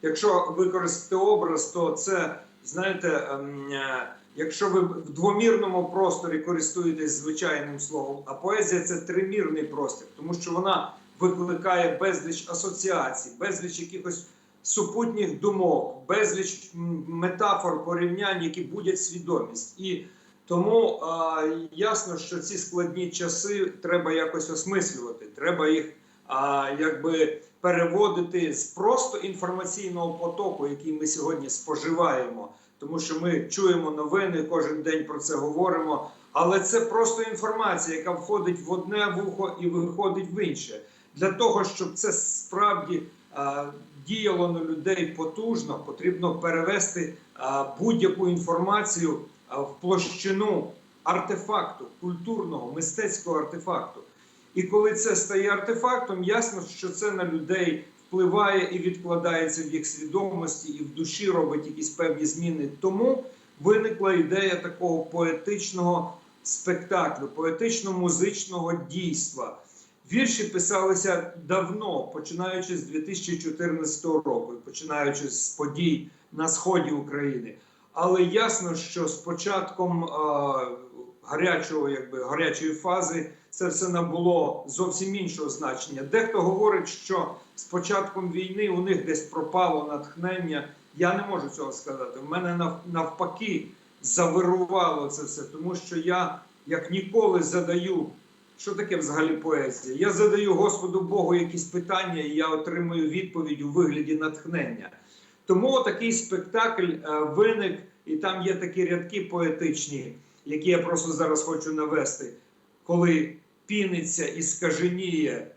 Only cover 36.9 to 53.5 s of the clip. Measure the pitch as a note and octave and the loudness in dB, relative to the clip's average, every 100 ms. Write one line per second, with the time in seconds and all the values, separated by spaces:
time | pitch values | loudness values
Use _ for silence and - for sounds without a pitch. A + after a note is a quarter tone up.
36.9 | A3+ A3+ A3 A3+ A3 G#3+ A3 G#3+ E3+ D#3+ | 4 2 2 -2 -2 -2 0 0 0 -2
37.9 | D#3+ E3+ F3+ - G#3 F3+ F3 - F3+ F#3 | -4 -2 -4 0 0 2 -2 -2 -4 -2
38.9 | G#3 G3+ F3 G3 - F#3 E3+ F3 E3+ E3+ | 0 0 0 -2 -2 -4 0 0 2 0
39.9 | F3 G3+ F#3 F3+ F#3 F3+ C#3 - G#2+ - | 0 0 0 -4 -2 -2 -2 -8 -12 -16
40.9 | - _ - F#3+ F#3 A#3 G#3 G3+ - F3+ | -20 _ 0 0 4 4 4 2 -2 -6
41.9 | - A3 - - - - F#3 G#3 F#3 - | -2 0 0 0 -4 -4 2 2 2 -2
42.9 | F3 - - _ C#3+ C#3 C#3+ C#3+ - - | -4 -4 -16 _ -4 -2 -2 -6 -10 -20
43.9 | C#3+ C#3 A3 G#3 F3 F3 E3 D#3+ D#3+ F3 | -20 -6 -2 2 2 2 0 -2 -2 0
44.9 | F#3 D#3+ - D#3+ G#3 A3+ A3+ - - - | 0 0 -2 -6 -2 0 0 -2 -8 -8
45.9 | - F#3 F3 F3 - E3 E3 E3+ G3+ - | -2 0 2 0 0 0 0 2 0 0
46.9 | F3 D3+ - - - C3 C#3 C3+ - A3 | -2 -6 -6 -20 -8 -4 -2 -2 0 2
47.9 | G3 F#3 F3 F3+ F3 - E3+ F#3 G#3 G#3 | 4 4 4 2 2 0 0 4 2 2
48.9 | E3+ E3 C3+ - - _ C3 C#3 - F3+ | 0 0 0 -6 -20 _ -6 -6 -4 2
49.9 | F#3 E3+ - G3 G3 G#3+ E3 - - - | 2 2 -4 -2 2 2 0 -2 -10 -20
50.9 | _ D#3 F#3 - F#3+ - G#3+ D3+ - A#2+ | _ 0 0 0 -4 -2 -2 -2 -8 -16
51.9 | - F3+ F3 F3 A3 E3+ D3 A#2+ D3+ E3 | -8 -6 -6 -4 -4 -4 -6 -8 -4 -4
52.9 | - G#3 - - D#3 D3+ | -2 -4 -4 -2 -2 -2